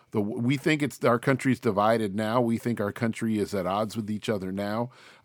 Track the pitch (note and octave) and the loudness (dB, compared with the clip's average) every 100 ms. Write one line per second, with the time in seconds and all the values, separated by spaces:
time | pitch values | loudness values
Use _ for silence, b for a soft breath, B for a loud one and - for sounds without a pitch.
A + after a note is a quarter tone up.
0 | b A2+ G#2 A2 A#2+ C#3+ E3 D#3 C#3+ - | b -2 -2 -2 0 0 2 0 0 0
1 | C3 A#2 - C3 C3+ A#2+ A#2+ G2 G#2+ A#2 | 2 4 2 2 2 2 2 2 4 4
2 | G#2+ G2 G#2+ A#2+ A#2 A2+ A#2+ A2+ G2+ - | 0 -2 0 2 2 0 -2 -2 -4 -2
3 | A#2+ A2+ A2+ G#2+ F#2+ G2 F2+ G2 A2 A2+ | -4 -2 -2 0 0 0 0 0 -2 -4
4 | G#2 G#2+ - G#2 F#2 G2 G2+ G#2+ B2 B | -6 -4 -2 -2 -2 -4 -2 -2 -4 B
5 | B B | B B